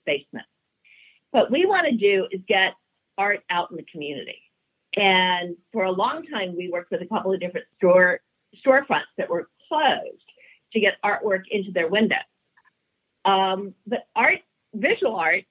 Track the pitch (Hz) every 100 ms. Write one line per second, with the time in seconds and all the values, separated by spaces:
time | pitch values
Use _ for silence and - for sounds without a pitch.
0 | - 143 - 113 - _ _ _ _ -
1 | - _ _ 247 - 269 381 381 320 233
2 | 202 196 180 190 - 196 190 - _ _
3 | _ - 202 202 - 175 170 170 151 165
4 | 147 143 - - _ _ _ _ _ -
5 | 196 185 185 180 175 175 _ 226 190 180
6 | 233 311 302 247 185 175 180 175 175 180
7 | 180 214 190 190 180 180 - _ 185 185
8 | 180 180 _ _ _ _ - 262 285 151
9 | - - 185 170 - _ _ 311 285 156
10 | - - - _ - _ _ 220 202 -
11 | 208 - 214 190 190 202 196 180 165 202
12 | 220 - - _ _ _ _ _ _ _
13 | _ _ 196 190 190 190 202 - 208 233
14 | - 214 269 370 - _ _ 214 269 453
15 | 180 165 160 185 -